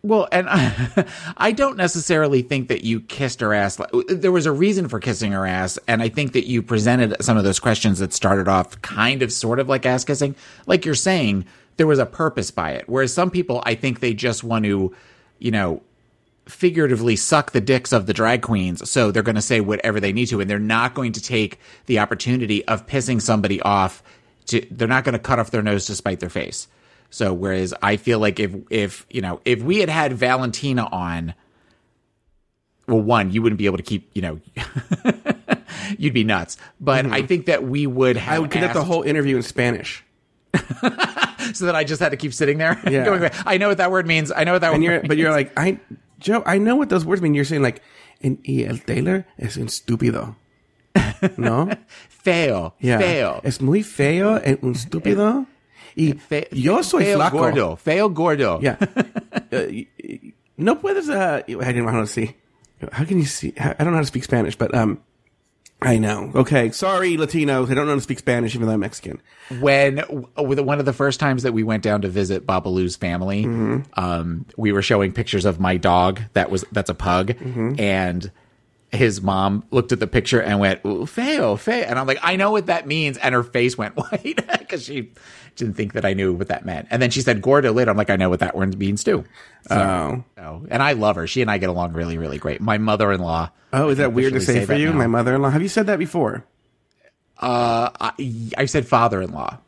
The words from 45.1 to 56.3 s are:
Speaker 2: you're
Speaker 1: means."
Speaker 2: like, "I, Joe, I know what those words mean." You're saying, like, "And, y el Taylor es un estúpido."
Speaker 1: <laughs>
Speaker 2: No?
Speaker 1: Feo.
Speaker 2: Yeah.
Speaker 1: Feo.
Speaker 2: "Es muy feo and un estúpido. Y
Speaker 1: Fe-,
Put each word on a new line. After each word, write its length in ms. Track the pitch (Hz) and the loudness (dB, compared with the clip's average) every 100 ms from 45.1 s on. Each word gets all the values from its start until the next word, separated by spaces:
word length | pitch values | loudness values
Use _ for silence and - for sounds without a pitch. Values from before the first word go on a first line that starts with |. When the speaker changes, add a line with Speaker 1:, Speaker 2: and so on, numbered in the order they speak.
| 151 | 2
Speaker 2:
you're 180 | 160 151 | 2 2
Speaker 1:
means." 140 | 135 - | 0 0
Speaker 2:
like, 40 | |
"I, 180 | 170 185 - 123 _ _ | -2 -2 -10 -20 _ _
Joe, 240 | - 226 - | -2 0 2
I 120 | 190 | 2
know 200 | 214 254 | 4 2
what 100 | 277 | 2
those 180 | 185 160 | 0 0
words 160 | 185 | 0
mean." 120 | 165 147 | 2 2
You're 80 | |
saying, 180 | 139 151 | 0 0
like, 200 | 131 - _ - - _ | 0 -2 _ -20 -20 _
"And, 160 | 135 135 - | -4 -4 -4
y 160 | 135 113 | -4 -2
el 100 | 117 | -6
Taylor 480 | - 117 151 190 180 - | -4 -2 0 -2 -4 -10
es 200 | 113 107 | -8 -6
un 80 | 117 | -8
estúpido." 680 | - - 117 120 113 113 107 _ _ _ _ _ 190 | -8 -4 0 0 -2 -8 -12 _ _ _ _ _ 0
Speaker 1:
<laughs> 420 | 110 - 190 - | 0 0 -4 0
Speaker 2:
No? 320 | 117 117 175 220 _ - - | 0 0 0 -4 _ -20 -20
Speaker 1:
Feo. 640 | _ - 170 151 101 82 - | _ 0 2 2 0 -4 -2
Speaker 2:
Yeah. 180 | 123 117 | 0 2
Speaker 1:
Feo. 440 | 180 160 107 - | 2 2 0 -2
Speaker 2:
"Es 160 | - 123 | -4 -2
muy 220 | 135 190 | 2 2
feo 520 | 214 - 139 165 202 220 | 0 0 0 2 2 2
and 200 | 143 135 | 2 0
un 100 | 131 | 0
estúpido. 720 | 120 117 165 - 202 208 254 269 _ _ _ - - | -4 -4 -4 0 2 2 2 -4 _ _ _ -14 0
Y 160 | 160 | 0
Speaker 1:
Fe-, 340 | 143 - | 0 -4